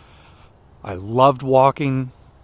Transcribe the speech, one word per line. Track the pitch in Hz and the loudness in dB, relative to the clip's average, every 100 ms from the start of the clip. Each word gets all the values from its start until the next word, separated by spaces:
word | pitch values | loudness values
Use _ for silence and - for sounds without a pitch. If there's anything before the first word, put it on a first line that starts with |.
| _ - - _ - _ _ _ | _ -20 -20 _ -20 _ _ _
I | 117 | -12
loved | 92 98 120 135 131 | -12 -6 2 2 2
walking. | 135 131 135 - 139 131 127 - _ _ | 0 2 4 2 -4 -4 -6 -12 _ _